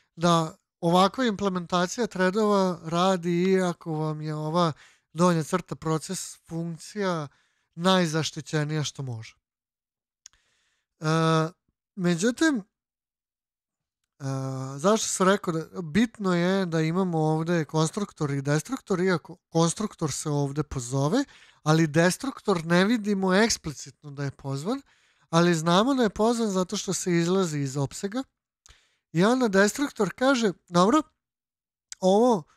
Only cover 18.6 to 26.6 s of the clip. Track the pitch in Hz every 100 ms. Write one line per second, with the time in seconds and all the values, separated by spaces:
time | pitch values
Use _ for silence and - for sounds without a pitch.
18.6 | - 254 - 180 185 175 - 165 _ 165
19.6 | 165 - 208 - 156 - 156 147 143 139
20.6 | 151 139 120 135 139 226 277 - - _
21.6 | 151 160 160 147 175 - 269 - - 185
22.6 | 160 175 196 240 208 202 190 185 226 -
23.6 | 165 139 - - 147 139 139 - 139 139
24.6 | 165 269 - _ _ _ _ 165 175 170
25.6 | 165 175 233 269 220 - 220 233 220 190